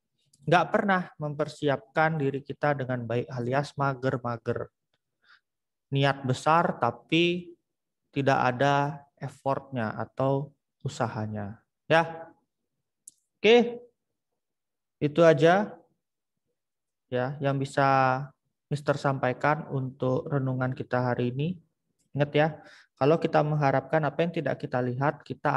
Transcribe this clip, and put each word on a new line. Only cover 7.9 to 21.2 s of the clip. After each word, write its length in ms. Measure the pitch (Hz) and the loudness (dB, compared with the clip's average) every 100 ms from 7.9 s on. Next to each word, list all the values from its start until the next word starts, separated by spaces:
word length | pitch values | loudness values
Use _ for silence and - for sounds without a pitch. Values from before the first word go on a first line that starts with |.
| _ _ | _ _
tidak 280 | 139 135 127 | -2 2 2
ada 640 | 127 123 139 143 143 156 - _ | 2 2 2 2 0 -6 -16 _
effortnya 800 | 139 - 135 139 - 127 107 - | -14 -8 -4 -4 -6 -6 -4 -6
atau 560 | 117 - 135 139 143 _ _ _ | -10 -4 0 0 -4 _ _ _
usahanya. 800 | - - 123 120 107 107 101 113 _ _ - | -12 -4 -4 -4 -8 -8 -10 -14 _ _ 0
Ya. 400 | 160 165 - - _ _ _ _ _ _ _ - _ _ _ | 2 2 -6 -18 _ _ _ _ _ _ _ -20 _ _ _
Oke. 480 | 202 240 233 - - _ _ _ _ _ _ _ _ _ _ _ | 6 6 4 -4 -16 _ _ _ _ _ _ _ _ _ _ _
Itu 240 | 147 147 | -2 6
aja 480 | 165 151 160 190 214 - _ _ _ _ _ _ _ _ _ _ _ _ _ | 6 8 6 4 0 -8 _ _ _ _ _ _ _ _ _ _ _ _ _
ya 320 | 123 127 143 | -4 -4 -2
yang 160 | 139 139 | -2 -2
bisa 320 | 135 - 135 135 131 131 143 _ _ _ _ | -2 0 4 4 4 0 -6 _ _ _ _
Mister 320 | 147 - 143 | -4 -2 0
sampaikan 640 | 143 135 131 127 143 156 147 | 0 0 -2 0 0 0 -4
untuk 560 | 135 131 131 127 127 - | -6 -6 -4 -2 -2 -2
renungan 480 | 143 131 127 127 - | -2 -2 -2 -4 -4
kita 240 | 123 123 | -4 -2
hari 320 | 123 120 | 0 -2